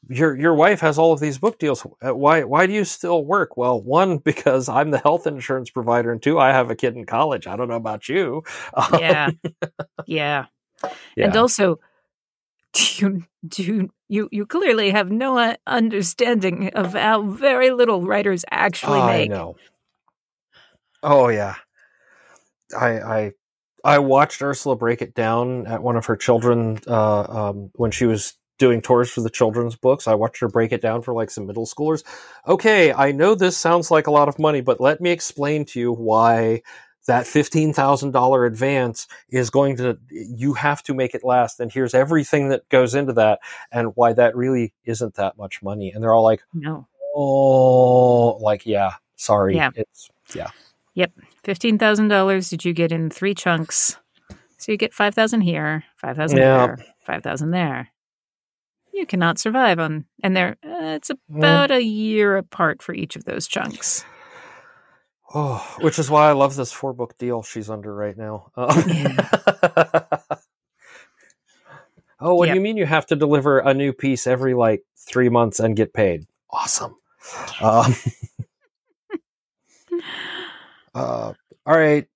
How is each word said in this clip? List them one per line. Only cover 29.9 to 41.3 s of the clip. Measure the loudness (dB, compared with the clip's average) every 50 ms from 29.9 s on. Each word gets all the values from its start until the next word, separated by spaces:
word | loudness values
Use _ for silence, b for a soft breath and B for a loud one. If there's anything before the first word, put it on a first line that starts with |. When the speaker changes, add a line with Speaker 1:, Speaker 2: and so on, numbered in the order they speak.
| 0 0 0 0
Speaker 1:
I | 0
watched | 0 0 -4 -4 -4
her | -6 -4
break | 0 -2 -2 0
it | -2 -4
down | -4 -4 -4 -4
for, | -6 -6 -6
like, | -6 -6 -6
some | -8 -12 -12 -10
middle | -8 -10 -10
schoolers. | -10 -8 -6 -4 -2 -2 -4 -6 B B B B B B B B 0
"Okay, | 0 2 4 2 4 6 4 4 4
I | 2 0 0
know | 2 2 2 2 4
this | 4 2 0 0 0
sounds | 0 2 2 2 2 2
like | 2 2 2
a | 4
lot | 4 4 4 4
of | 2 0
money, | 0 0 0 0
but | 0 0 0 2
let | 2 0 2 2
me | 0 -2
explain | -2 -2 -4 -12 -6 -4 -2 -2 -2 -2 -4
to | -6 -6 -4
you | -2 -2
why | -2 -2 -2 2 4 4 6 6 4 4 2 0 0 -2 B B B B B B B B _ 0
that | 0 0 0
fifteen | 0 0 0 0 2 0 0 0 0 0
thousand | 0 2 2 2 0 0 -2
dollar | 0 2 2 4 4 4 2
advance | 0 0 -2 -2 0 0 0 0 -2 -4 -8 -14 B B B B B
is | -2 -2 -2 0
going | 2 2 2 2 0 -2
to, | -4 -4 -4 -6 _ _
you | -16 -16 -14 -14 -10 -4 -4 -4 -4
have | 0 -2 -2 -2 -2 -4
to | -6 -4
make | -2 -2 -4 -4
it | -6 -2
last. | 0